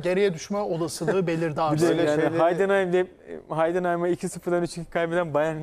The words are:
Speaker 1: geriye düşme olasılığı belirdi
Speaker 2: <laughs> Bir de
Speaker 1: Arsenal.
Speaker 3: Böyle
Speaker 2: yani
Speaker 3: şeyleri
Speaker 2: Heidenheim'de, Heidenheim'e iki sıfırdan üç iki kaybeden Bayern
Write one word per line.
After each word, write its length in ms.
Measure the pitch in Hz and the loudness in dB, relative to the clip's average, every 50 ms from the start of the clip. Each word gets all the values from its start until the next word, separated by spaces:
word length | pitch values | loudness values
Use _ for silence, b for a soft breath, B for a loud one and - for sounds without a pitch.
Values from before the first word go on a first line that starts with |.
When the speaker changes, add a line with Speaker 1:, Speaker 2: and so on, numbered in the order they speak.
| 151 | -2
Speaker 1:
geriye 320 | 175 180 190 202 196 165 | 0 2 2 2 2 0
düşme 240 | 151 - - 202 208 | -2 -8 -6 -4 -4
olasılığı 680 | 208 208 175 160 170 151 - - 170 156 180 196 180 | -2 -2 -2 -2 -4 -4 -4 -4 -2 0 0 0 0
belirdi 240 | 170 165 165 170 160 | 0 0 0 -2 -2
Speaker 2:
<laughs> 0 | |
Bir 60 | 147 | -2
de 40 | 165 160 | 0 0
Speaker 1:
Arsenal. 280 | 156 151 151 170 165 165 165 | 0 2 4 4 4 4 2
Speaker 3:
Böyle 120 | 170 151 | 2 2
Speaker 2:
yani 100 | 147 156 160 | 2 2 2
Speaker 3:
şeyleri 200 | 160 165 165 160 | 2 2 4 2
Speaker 2:
Heidenheim'de, 640 | 170 180 185 196 196 196 196 190 180 175 180 185 185 - - - - 85 - - - | 4 4 2 2 2 2 2 2 2 2 2 0 0 -4 -18 -16 -14 -14 -12 -10 -6
Heidenheim'e 640 | 156 156 160 165 175 185 180 175 170 170 170 180 | -2 0 0 2 2 0 0 0 0 0 0 0
iki 180 | 175 - - 175 | -2 -2 -4 -6
sıfırdan 340 | - 175 - 180 175 175 175 | -8 -6 -4 -2 0 0 0
üç 160 | 165 - 170 | -2 -6 -8
iki 120 | 165 - | -10 -6
kaybeden 440 | - 170 170 165 165 180 175 160 139 | -4 -2 -2 0 0 -2 -2 0 0
Bayern 240 | 143 151 160 156 156 | 0 0 0 -2 -4